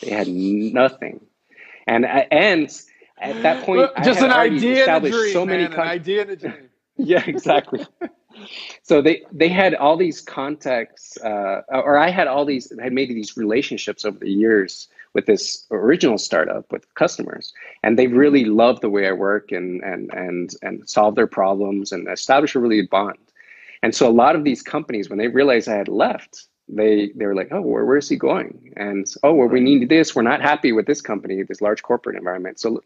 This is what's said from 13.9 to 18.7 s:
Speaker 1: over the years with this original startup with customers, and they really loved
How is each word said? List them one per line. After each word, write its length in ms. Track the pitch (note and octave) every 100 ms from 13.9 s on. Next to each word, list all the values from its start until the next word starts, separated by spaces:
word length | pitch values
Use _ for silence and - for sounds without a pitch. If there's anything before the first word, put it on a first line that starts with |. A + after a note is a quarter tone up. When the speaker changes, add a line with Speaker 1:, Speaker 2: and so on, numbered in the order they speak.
| -
Speaker 1:
over 120 | G#2+ G2+
the 140 | G2
years 560 | G2 A2 G#2+ F#2 - - - -
with 140 | - G#2
this 400 | G2 - - -
original 460 | G#2+ A2 F3 E3 G2+
startup 520 | - E2+ - G#2+ -
with 220 | - -
customers, 580 | - - - - - - - - -
and 160 | A2 A#2
they 80 | B2+
really 380 | A#2+ C#3+ C#3+
loved 360 | A2 G#2+ A#2+